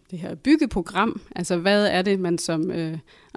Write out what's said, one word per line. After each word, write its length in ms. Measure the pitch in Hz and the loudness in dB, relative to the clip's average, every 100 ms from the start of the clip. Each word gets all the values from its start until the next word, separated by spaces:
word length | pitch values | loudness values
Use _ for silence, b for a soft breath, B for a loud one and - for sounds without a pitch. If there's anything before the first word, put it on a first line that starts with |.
| _ | _
det 80 | 175 | -12
her 160 | 165 165 | -10 -4
byggeprogram. 840 | 254 320 262 - 170 175 220 - - - | 2 4 4 -2 -2 0 0 -2 -10 -8
Altså, 220 | 175 175 | -2 0
hvad 300 | 175 208 208 | 4 4 4
er 140 | 185 | 2
det, 180 | 190 196 | 2 0
man 180 | 180 170 | 0 -2
som, 340 | - 160 175 | -2 -2 -2
øh, 260 | 175 160 160 b b b | -2 -4 -8 b b b